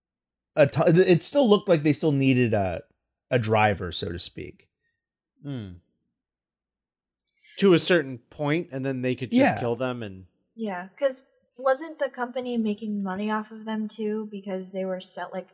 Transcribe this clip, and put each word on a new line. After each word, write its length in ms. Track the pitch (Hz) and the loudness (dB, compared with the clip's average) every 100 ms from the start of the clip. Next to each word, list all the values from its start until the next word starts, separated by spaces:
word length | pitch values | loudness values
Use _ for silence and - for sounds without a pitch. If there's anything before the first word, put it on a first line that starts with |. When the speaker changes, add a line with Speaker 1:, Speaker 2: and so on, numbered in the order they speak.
| _ _ _ _ _ - | _ _ _ _ _ 2
Speaker 1:
a 120 | 143 | 4
t-, 140 | - 175 | 4 6
it 380 | 165 180 170 | 6 6 4
still 260 | - 285 247 | 4 2 4
looked 180 | 202 - | 4 4
like 160 | 170 | 2
they 100 | 151 | 2
still 180 | 139 160 | 2 0
needed 420 | 139 135 127 120 | 2 2 4 2
a, 300 | 107 95 82 - _ _ _ _ | 0 -2 -4 -10 _ _ _ _
a 60 | 127 | -2
driver, 520 | 110 110 107 95 90 | 2 4 4 2 -6
so 200 | - 95 | -8 -8
to 80 | 87 | -6
speak. 500 | - - 78 - _ _ _ _ _ _ _ _ | -10 -12 -16 -18 _ _ _ _ _ _ _ _
Speaker 2:
Hmm. 320 | 143 131 98 87 _ _ _ _ _ _ _ _ _ _ _ _ _ _ _ _ _ - | -12 -10 -10 -14 _ _ _ _ _ _ _ _ _ _ _ _ _ _ _ _ _ 2
To 160 | 196 | 4
a 60 | 165 | 6
certain 400 | 160 175 135 127 _ | 4 2 0 -8 _
point, 400 | - 147 160 170 | -4 -2 -2 -2
and 140 | 135 135 | -6 -4
then 160 | 127 | -2
they 120 | 127 123 | -2 -4
could 140 | 123 | 0
just 80 | 240 | 2
Speaker 1:
Yeah. 200 | 262 107 | 4 2
Speaker 2:
kill 160 | 120 120 | -2 -2
them 260 | 127 123 | -4 -6
and 220 | 107 95 95 _ _ 226 | -10 -14 -20 _ _ -10
Speaker 3:
Yeah, 340 | 220 180 190 - | -8 -8 -12 -4
'cause 260 | 277 254 - _ _ - | -4 -2 -8 _ _ -4
wasn't 420 | 262 262 330 311 | 0 0 -2 -4
the 100 | 269 | -6
company 480 | 254 247 254 254 240 | -4 -8 -6 -4 -2
making 460 | 220 208 220 208 | -2 -4 -6 -6
money 260 | 190 190 214 | -6 -6 -4
off 220 | 214 214 | -4 -6
of 140 | 220 220 | -12 -8
them 220 | 220 214 | -6 -6
too? 400 | - 214 214 214 | -6 -4 -4 -6
Because 400 | 208 196 185 185 | -10 -8 -8 -6
they 140 | 190 190 | -6 -6
were 140 | 185 | -6
sell-, 280 | 180 - 175 | -6 -6 -8
like, 160 | 185 180 | -10 -12